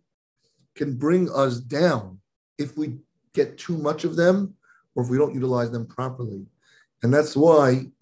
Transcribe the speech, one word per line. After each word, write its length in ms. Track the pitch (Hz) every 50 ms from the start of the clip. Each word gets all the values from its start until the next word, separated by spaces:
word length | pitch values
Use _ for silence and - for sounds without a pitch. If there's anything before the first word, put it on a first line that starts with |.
| - _ _ _ _ _ _ _ _ _ _ _ _ _ _
can 200 | - 147 143 135
bring 360 | 123 139 151 175 185 185 160
us 280 | - - 135 135 120 120
down 640 | 127 120 135 143 170 180 151 117 101 95 92 95 _ _ _ _ _ _ _ -
if 180 | 147 143 -
we 220 | 151 151 147 123 131 - _ _ _ _ _ _
get 240 | - 143 143 -
too 220 | - - - 175 160
much 260 | 147 147 156 156 -
of 100 | - 160
them 400 | 165 170 175 185 196 202 190 - _ _ _ _ _ _ _ _
or 80 | - 123
if 60 | 120
we 80 | 123
don't 180 | 131 131 135 -
utilize 360 | 135 131 127 127 120 120 117
them 160 | 120 117 113
properly. 580 | - - - 127 131 127 123 123 110 104 98 95 - _ _ _ _ _ _ _ _ _ _ -
And 120 | 117 131
that's 200 | 147 151 156 -
why 520 | 135 147 170 165 151 143 131 127 131 131 - - _